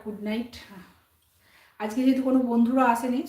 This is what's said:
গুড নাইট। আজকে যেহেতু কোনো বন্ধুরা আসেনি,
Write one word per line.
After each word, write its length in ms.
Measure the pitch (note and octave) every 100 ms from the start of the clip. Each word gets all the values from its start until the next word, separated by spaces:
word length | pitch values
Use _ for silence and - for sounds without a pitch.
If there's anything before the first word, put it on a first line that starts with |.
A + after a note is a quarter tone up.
গুড 160 | G#3+ G3+ G#3
নাইট। 240 | A3 A#3 - - F#3+ - _ _ _ _ _ _ _ _ -
আজকে 200 | G#3+ A#3 C4
যেহেতু 180 | C4
কোনো 160 | C4 C4 A#3+
বন্ধুরা 320 | A#3 A#3 C4 B3
আসেনি, 260 | A#3 B3 B3